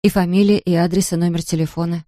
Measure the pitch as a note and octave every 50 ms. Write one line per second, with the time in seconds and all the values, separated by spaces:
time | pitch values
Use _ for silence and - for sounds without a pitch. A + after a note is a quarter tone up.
0 | - G3+ - G3+ F3+ F3 F3+ F#3+ G3+ G3+ G#3 - _ F3+ F3 E3 E3+ E3+ F3 F#3+
1 | F#3+ - F3+ E3+ E3+ F3 E3 E3 E3 - - D#3 D#3+ D#3 - E3 E3+ E3+ E3+ E3+
2 | D#3